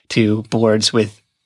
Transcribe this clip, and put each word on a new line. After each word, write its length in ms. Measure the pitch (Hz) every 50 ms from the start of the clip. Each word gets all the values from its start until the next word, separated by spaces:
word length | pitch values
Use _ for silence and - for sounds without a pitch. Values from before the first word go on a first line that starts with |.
| _ _
to 340 | - 117 113 107 107 110 107
boards 500 | - - 113 117 110 107 110 107 - -
with 280 | 117 107 101 - _ _ _ _ _ _